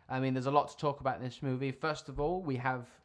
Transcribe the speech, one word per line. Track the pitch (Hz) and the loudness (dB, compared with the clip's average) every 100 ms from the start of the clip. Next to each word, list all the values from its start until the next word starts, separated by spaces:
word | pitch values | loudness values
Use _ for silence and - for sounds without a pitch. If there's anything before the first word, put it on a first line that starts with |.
| - | -6
I | 131 | 0
mean, | 131 131 | 2 2
there's | 127 | 4
a | |
lot | 143 - | 4 4
to | - | 0
talk | 151 135 | 0 0
about | 135 101 | 0 -2
in | |
this | 123 - | -4 -4
movie. | 143 127 139 | -2 0 -2
First | 135 160 151 - | -2 -2 -2 -6
of | 135 | -2
all, | 147 185 | -2 0
we | 175 131 | -2 0
have, | 131 127 117 - | 0 -2 -6 -14